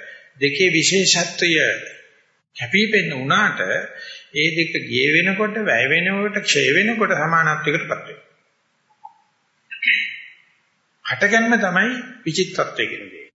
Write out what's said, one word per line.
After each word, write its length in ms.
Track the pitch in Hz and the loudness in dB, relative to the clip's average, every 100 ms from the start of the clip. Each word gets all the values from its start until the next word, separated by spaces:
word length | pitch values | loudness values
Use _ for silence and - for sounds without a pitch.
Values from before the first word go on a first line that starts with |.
| - - - 131 | -16 -20 -20 -2
දෙකේ 340 | 143 - 185 | -2 2 2
විශේෂත්වය 840 | 160 135 190 175 170 - - 175 160 123 - - - - _ _ _ _ - | 4 2 2 4 2 0 0 2 4 2 0 -6 -16 -20 _ _ _ _ -12
කැපිපෙන්න 580 | 117 196 220 214 165 | -2 2 2 2 0
උනාට 480 | 135 135 185 208 - 95 120 - - - - - | -4 0 2 2 0 -2 -2 -4 -12 -16 -18 -8
ඒ 160 | 147 160 | -2 0
දෙක 240 | 160 160 165 | 0 -2 -2
ගිය 260 | 123 120 139 | -2 0 2
වෙනකොට, 440 | 160 180 190 214 220 | 4 2 0 -2 -2
වැය 280 | 202 117 131 | 0 2 2
වෙනකොට, 500 | 165 180 196 208 202 | 2 0 0 -2 -2
ක්ෂය 300 | - 147 131 | 0 0 2
වෙනකොට 420 | 160 214 220 190 | 2 2 0 0
සමානත්වයකටපත් 800 | 165 156 165 156 151 147 156 - - | 0 2 2 2 0 -2 -2 -4 -8
වෙනවා. 240 | - - - _ _ _ _ _ _ _ - - _ _ _ _ _ - - - - - - - _ _ _ _ _ _ - | -8 -18 -20 _ _ _ _ _ _ _ -20 -20 _ _ _ _ _ -4 0 0 -2 -10 -18 -20 _ _ _ _ _ _ -10
හටගන්න 480 | - 196 226 233 233 | -2 2 4 4 2
තමයි 320 | 190 180 220 254 - - | 2 2 0 -2 -10 -10
විචිත්තත්වය 640 | 165 156 185 - - - 107 | -4 -2 -2 -2 -4 -2 -6
කියන්නේ. 400 | - 98 87 - | -6 -14 -18 -20